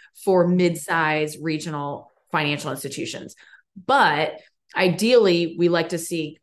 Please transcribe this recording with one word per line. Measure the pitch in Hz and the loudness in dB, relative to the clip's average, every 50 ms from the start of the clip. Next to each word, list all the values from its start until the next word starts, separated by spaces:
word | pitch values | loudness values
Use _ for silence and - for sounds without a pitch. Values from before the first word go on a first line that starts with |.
| _ _ _ - - | _ _ _ -6 -2
for | 202 185 180 175 | 2 4 4 4
mid-size | 175 180 180 180 175 165 165 - - 170 165 160 156 151 156 156 151 151 147 | 4 4 4 2 2 0 -2 -4 -2 0 0 0 0 0 0 -2 -4 -6 -6
regional | 151 165 156 151 156 170 151 143 143 143 139 - - _ _ _ _ _ | -6 -4 -4 -4 -6 -6 -8 -6 -6 -8 -8 -10 -14 _ _ _ _ _
financial | - 156 151 143 147 143 - 143 | -4 -2 -2 -2 -2 -4 -6 -8
institutions. | 135 135 - 135 - - 113 110 - - 110 - - _ - - - - _ _ - 196 - | -8 -8 -10 -10 -10 -10 -10 -10 -10 -12 -14 -16 -20 _ -20 -20 -20 -20 _ _ -20 -10 -2
But | - 277 277 214 165 147 151 - - - - - _ _ _ _ _ - | 0 2 4 4 4 2 0 -2 -4 -6 -10 -18 _ _ _ _ _ -2
ideally, | - 190 180 170 185 214 233 254 240 208 190 175 170 170 160 170 170 | 0 2 2 2 2 2 4 6 6 6 6 4 2 0 -2 0 0
we | 175 170 | 2 2
like | 175 165 165 165 | 2 2 0 -2
to | 180 160 | -4 -8
see, | - - 175 165 156 151 - - | -6 -6 -6 -6 -8 -8 -10 -10